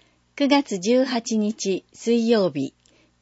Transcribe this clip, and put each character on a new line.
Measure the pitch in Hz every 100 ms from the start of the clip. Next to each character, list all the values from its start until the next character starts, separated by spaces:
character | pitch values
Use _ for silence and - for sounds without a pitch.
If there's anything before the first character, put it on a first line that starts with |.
| _ _ _ -
九 | 285
月 | 285 277 196
十 | 190 247 262
八 | 247 - 220
日、 | 208 220 196 185 _
水 | - 226 233 226
曜 | 226 180
日、 | 143 135 _ _ _ _ _